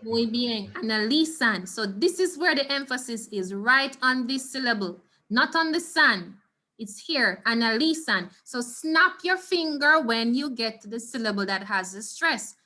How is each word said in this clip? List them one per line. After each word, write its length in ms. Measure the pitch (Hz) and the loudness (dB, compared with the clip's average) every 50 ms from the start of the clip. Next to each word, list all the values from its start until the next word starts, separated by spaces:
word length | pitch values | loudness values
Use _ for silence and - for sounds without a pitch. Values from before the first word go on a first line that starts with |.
Muy 240 | - 220 226 233 233 | -6 -2 0 0 0
bien. 460 | 226 220 240 247 240 233 220 202 196 - | 2 0 -2 -2 -2 -2 -4 -6 -8 -10
Analizan. 920 | - - 220 220 220 214 214 254 302 320 311 320 - 262 233 214 185 180 | -8 -4 -2 0 0 2 2 4 2 2 2 0 0 2 2 2 2 -2
So 180 | 185 - - 220 | -8 -6 -4 -4
this 340 | 208 196 196 220 370 349 - | -4 -2 0 0 0 2 2
is 180 | 370 359 - | 0 0 0
where 180 | 285 311 359 311 | 0 0 2 2
the 160 | 269 277 269 | 2 0 0
emphasis 560 | 277 277 277 262 254 254 254 - 240 220 226 - | -2 -4 -2 -4 -6 -6 -6 -6 -8 -8 -8 -8
is, 220 | - 208 185 185 196 | -6 -6 -6 -4 -6
right 440 | 196 202 226 254 269 269 277 269 - | -6 2 4 4 4 4 2 -4 -2
on 260 | - 254 254 254 254 | 0 0 2 2 0
this 240 | 233 269 269 254 - | -2 -2 -4 -6 -6
syllable, 500 | - 269 262 247 233 214 202 180 175 - _ _ _ _ _ _ | -8 -4 0 0 0 0 0 -4 -6 -8 _ _ _ _ _ _
not 260 | 208 233 262 254 254 | 2 2 2 2 2
on 160 | 330 330 320 | 0 0 2
the 80 | 311 349 | 0 -2
san. 560 | 339 - - 330 311 277 233 190 175 175 - - _ _ _ _ _ _ _ | -2 -2 2 4 4 4 4 2 -2 -8 -14 -20 _ _ _ _ _ _ _
It's 200 | _ 226 202 - | _ -14 -14 -12
here, 460 | - - - 339 285 240 208 180 - - | -16 -8 -4 0 2 2 2 2 0 -2
analizan. 840 | - 233 226 233 226 220 220 285 320 320 311 - - 214 190 180 175 - - _ | 0 2 2 2 2 2 2 2 2 2 0 0 0 0 0 0 -4 -12 -20 _
So 160 | - - 254 | -10 -6 -6
snap 580 | 240 247 - - - 311 311 320 339 370 359 - - | -6 -6 -8 -8 -6 0 4 6 6 4 4 0 -2
your 140 | 349 370 | 0 0
finger 640 | 370 359 - - 349 330 320 302 285 277 294 302 320 | 0 0 0 0 0 0 0 -2 0 4 6 6 6
when 320 | 311 233 226 226 226 233 240 | 4 2 0 2 2 2 2
you 180 | 254 285 294 | 0 0 -2
get 280 | 262 226 226 226 220 220 | -4 -4 -4 -4 -4 -6
to 60 | - | -14
the 120 | 208 208 233 | -10 -10 -10
syllable 460 | 233 - - 262 226 220 208 202 196 | -10 -8 -6 -4 -2 -2 0 0 0
that 180 | 190 196 190 196 | 0 0 -2 -2
has 280 | 196 214 196 185 185 | -2 -2 -2 -2 -2
the 100 | 185 196 | -8 -10
stress. 540 | 226 - - - 320 330 302 226 - - - _ _ | -12 -12 -10 -2 0 0 0 0 -4 -10 -14 _ _